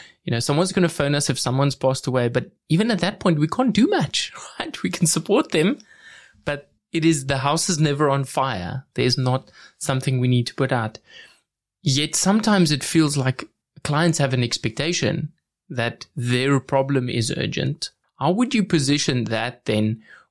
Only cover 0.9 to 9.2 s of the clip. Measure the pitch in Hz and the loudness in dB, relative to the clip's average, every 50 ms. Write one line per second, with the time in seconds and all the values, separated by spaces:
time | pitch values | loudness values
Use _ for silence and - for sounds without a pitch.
0.9 | 160 - 147 139 147 143 139 - 131 - - 127 123 135 143 143 131 - - 135 | 2 0 -2 0 0 0 0 -2 -2 -2 -2 -2 0 2 0 0 0 0 0 0
1.9 | 135 - - - 127 127 120 120 120 127 - - _ _ _ - 156 170 220 240 | 0 0 -2 -2 0 0 0 0 0 -2 -4 -6 _ _ _ 0 0 2 2 2
2.9 | 226 175 170 185 202 - - 190 165 147 147 160 - - 262 247 - 202 233 370 | 0 0 -2 -4 -4 -2 0 0 2 2 0 -2 0 0 0 2 4 4 4 4
3.9 | 415 339 180 - - - - - - - - - - - - - - - - 185 | 4 2 0 -2 -2 -6 -6 -8 -10 -16 -18 -16 -10 -8 -8 -8 -8 -6 -6 -6
4.9 | 180 - 175 156 - 165 160 - 202 254 - - - 165 156 196 285 - - _ | -2 0 0 2 0 0 0 0 0 0 0 0 0 0 2 2 0 -2 -8 _
5.9 | - - - - - - - - _ _ - - 147 139 - _ _ _ _ _ | -20 -20 -20 -20 -20 -20 -20 -20 _ _ -8 -8 -8 -8 -10 _ _ _ _ _
6.9 | - 165 156 165 160 143 135 135 139 135 127 143 151 165 - - 180 147 160 151 | -4 2 4 4 2 2 0 -2 -2 0 0 0 0 0 0 -2 0 2 2 2
7.9 | 143 139 151 143 135 139 135 - - 156 131 135 120 95 87 85 - 131 - _ | 2 2 2 2 2 2 0 -2 -2 -2 -2 -2 -2 -4 -6 -6 -8 -8 -10 _
8.9 | - - 120 127 123 - | -4 0 0 0 2 2